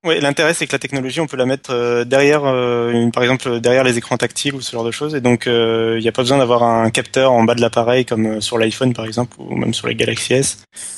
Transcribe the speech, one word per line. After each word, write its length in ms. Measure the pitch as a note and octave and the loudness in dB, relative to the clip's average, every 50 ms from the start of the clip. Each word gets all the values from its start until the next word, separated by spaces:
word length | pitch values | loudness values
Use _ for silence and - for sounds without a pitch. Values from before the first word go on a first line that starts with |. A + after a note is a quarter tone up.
| - | 0
ouais, 140 | E3+ D#3+ E3+ | 0 0 2
l'intérêt, 320 | C#3+ C#3 C3+ - D#3+ D#3 E3+ | 2 0 2 2 2 2 2
c'est 140 | - E3 | 0 -2
que 40 | C#3+ - | -4 -4
la 60 | C3+ | -4
technologie, 400 | - C3 C#3+ C#3 B2+ C3 B2 D#3+ | -4 -4 -6 -4 -6 -4 -4 -4
on 80 | D#3+ | -4
peut 100 | D3 - | -4 -2
la 80 | C3 B2+ | -2 0
mettre, 260 | B2+ C3+ C3+ _ - C3 | 0 0 -4 _ -4 -4
euh, 300 | A#2+ A#2+ A#2+ A#2+ A#2+ A#2+ | -2 0 0 0 0 0
derrière, 380 | B2 C3 C3+ C#3+ C#3+ D3+ D3+ C#3+ | 2 2 4 4 4 4 4 2
euh, 460 | C3+ C3 B2+ B2 B2 A#2+ A#2+ A#2 A#2+ | 0 0 0 0 0 0 0 0 0
une, 200 | A#2+ A#2 A#2 A#2+ | 0 2 2 2
par 120 | A2+ - B2 | 2 0 2
exemple, 360 | A#2+ C3 B2 - C3 A#2+ A#2 | 2 0 0 0 -4 -4 0
derrière 240 | A#2 B2 B2 C3 C3 | 2 4 4 4 4
les 140 | B2+ A#2+ | 4 2
écrans 200 | A#2 - - B2+ | 0 -2 -4 -2
tactiles 360 | A#2 - A#2 - - - C#3+ C#3 | -2 -2 -4 -4 -4 -6 -4 -4
ou 60 | C3+ | -6
ce 100 | A#2+ - | -10 -8
genre 120 | - A#2+ A2+ | -6 -4 -4
de 80 | A#2 | -4
choses. 240 | A2+ - D3 D3+ D#3 | -4 -4 -6 -4 -4
Et 60 | C#3+ | -2
donc, 260 | A#2+ B2 B2 A#2 - | 0 0 0 2 0
euh, 480 | C3 A#2+ A#2 A2+ A2+ A2+ A2+ A2+ A2+ A2+ | 0 2 2 2 2 0 0 0 0 -2
il 40 | A2+ | 0
n'y 60 | A2 A2+ | -2 -2
a 20 | |
pas 100 | G#2+ - | 0 0
besoin 160 | B2+ A#2+ C#3 | 0 2 2
d'avoir 260 | C#3 C3 A#2 B2 A#2+ A#2+ | 2 4 4 4 4 4
un 260 | A#2 A2+ A2+ A2+ A2 | 4 4 2 2 0
capteur 400 | A2 - A#2+ - - C3+ C3 C3+ | 0 -2 -6 -2 0 2 4 4
en 120 | B2+ A#2 A2+ | 4 4 4
bas 120 | A2+ A#2+ | 4 4
de 60 | A#2+ | 2
l'appareil, 440 | A#2+ A2+ - A#2+ A2+ A#2 B2 C3 B2 | 2 2 2 0 2 2 2 2 0
comme, 200 | - A#2+ A2 A2 | 0 -2 -2 -2
euh, 160 | A2 G#2+ G#2+ | -2 -2 -4
sur 160 | G#2 - - | -6 -4 -2
l'iPhone, 360 | A2+ A2+ A2+ G#2+ - C3 B2+ A#2+ | 0 0 0 0 0 -2 -2 0
par 120 | A#2+ A2+ | -2 -6
exemple, 300 | A2 A2 A#2 B2 A#2+ - - | -6 -4 -6 -6 -6 -8 -16
ou 160 | - - F2+ | -12 -8 -6
même 180 | - - - A2+ | -4 -4 -4 -4
sur 140 | - - | -4 -6
les 80 | B2 A#2 | -6 -4
Galaxy 380 | A2+ A#2 A#2 A2+ - - - B2 | -2 -2 -2 -2 -6 -2 0 0
S, 260 | C3 C#3 - - - - _ _ - - - - | 0 0 -2 -4 -8 -16 _ _ -16 -16 -14 -16